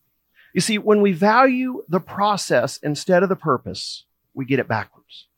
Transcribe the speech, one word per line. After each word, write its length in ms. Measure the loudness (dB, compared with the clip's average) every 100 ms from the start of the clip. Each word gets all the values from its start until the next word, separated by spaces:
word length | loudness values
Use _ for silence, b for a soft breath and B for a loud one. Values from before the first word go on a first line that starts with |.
| _ _ _ _ b
You 80 | -4
see, 160 | -2 -2
when 240 | 2 4
we 100 | 4
value 720 | 2 2 4 4 2 -4 -8 -4
the 100 | -4
process 760 | -4 -4 -2 -2 0 0 0 -4
instead 460 | -8 -6 0 2
of 60 | 2
the 60 | -2
purpose, 680 | -2 -4 -4 -12 -12 -16 _ _ _
we 120 | -10 -4
get 140 | -2
it 80 | -2
backwards. 600 | -4 -6 _ _ -20 _